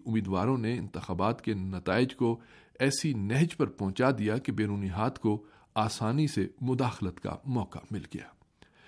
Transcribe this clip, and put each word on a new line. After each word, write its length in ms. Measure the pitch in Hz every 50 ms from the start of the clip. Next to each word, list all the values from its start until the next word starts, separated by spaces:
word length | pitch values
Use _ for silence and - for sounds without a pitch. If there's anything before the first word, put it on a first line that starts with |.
| -
امیدواروں 520 | 120 113 110 101 95 95 90 98 123 135
نے 200 | 123 110 110 120
انتخابات 640 | 113 87 98 - - - - 92 85 92 110 117 -
کے 120 | - 120 110
نتائج 640 | 98 95 95 95 90 - - 92 113 127 127 -
کو 240 | - 131 117 117 117 - - - - - _ _ -
ایسی 340 | 127 139 143 - - 156 135
نہج 440 | 107 98 101 117 139 170 165 -
پر 100 | - 147
پہنچا 440 | - - - 101 95 98 - 127 135
دیا 260 | 139 107 104 104 107
کہ 140 | 127 - -
بیرونی 380 | 107 98 107 104 101 101 98 95
ہاتھ 300 | 87 92 110 127 131 -
کو 240 | - 113 104 107 - - - - - _ _
آسانی 520 | - - 120 - - 107 110 123 147 156
سے 200 | 143 - - 95 - - -
مداخلت 580 | 123 127 131 120 131 120 - - 104 90 87 -
کا 160 | - - - - -
موقع 340 | 135 123 117 98 - - - - -
مل 140 | - 98 - - -
گیا۔ 140 | - - - - _ - _ _ _ - _ _ - -